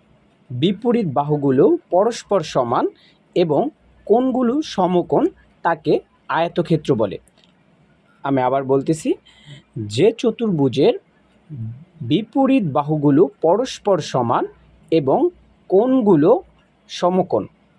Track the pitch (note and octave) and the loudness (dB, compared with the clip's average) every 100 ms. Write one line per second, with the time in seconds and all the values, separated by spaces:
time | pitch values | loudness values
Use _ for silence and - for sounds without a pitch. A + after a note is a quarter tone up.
0 | _ _ _ _ - B2 E3 G3+ B3 A#3+ | _ _ _ _ -14 -2 -2 0 0 0
1 | F#3 C3+ C#3+ D3 C#3 C3 G#3 F4 - F3 | 0 -2 -2 0 0 4 4 2 0 0
2 | A3 A3+ - G3 D#3 D3+ A#2+ C3+ E4 - | 0 -2 -2 -2 -2 -2 0 -2 -2 -6
3 | _ _ _ - F3 D3 B3+ - _ _ | _ _ _ -2 0 0 -2 -6 _ _
4 | - A3+ C4 B3 A#3+ C#4 D#4 - F3+ F3 | 0 2 2 0 0 -2 -4 -2 0 0
5 | E3 D3+ D#4+ - _ _ F3 D#3+ D3 G3+ | 0 0 0 -4 _ _ -4 -2 -2 -2
6 | - _ - D3 E3+ F3 E3 D#3 - D3 | -4 _ -6 -4 -2 -4 -2 -2 0 -2
7 | G#2 - _ _ _ _ _ _ _ _ | -2 -6 _ _ _ _ _ _ _ _
8 | _ _ C#3 C#3 B2+ C3+ C3+ C#3 C3+ D#3 | _ _ -4 -2 0 0 0 0 0 -4
9 | B3+ G#4 _ _ D3 C#3 - C3 G#2 G#2+ | -4 -6 _ _ -20 -20 -18 -12 -6 0
10 | G3+ A3 A#3+ A3 A3+ E3 C3+ A2+ F3+ F#4+ | 0 2 -2 -2 -2 0 0 2 0 0
11 | - _ _ _ - C#3+ A2 B2 - - | -6 _ _ _ -20 -14 -14 -14 -20 -12
12 | A#2 F#3+ A3 C#4 C4+ C4+ F3 C#3 C#3+ D3+ | -2 -2 -2 0 2 2 0 -2 -2 0
13 | D3 C3+ A#3 - D#3+ G3+ B3+ - - F3+ | 2 4 2 2 0 0 -2 -6 -2 0
14 | C#3+ C3+ A#2 D3 G4+ - _ _ _ D#3+ | 0 -4 -2 -2 -4 -10 _ _ _ 0
15 | C3+ F3 F4 - _ _ - F#3 B3 C4 | 2 2 0 -4 _ _ 0 2 2 2
16 | G#3+ E3 D#3 E4 - _ _ _ - - | 4 4 4 2 0 _ _ _ -18 -4
17 | F3+ F#3 - A2 - _ _ | -2 0 0 -2 -4 _ _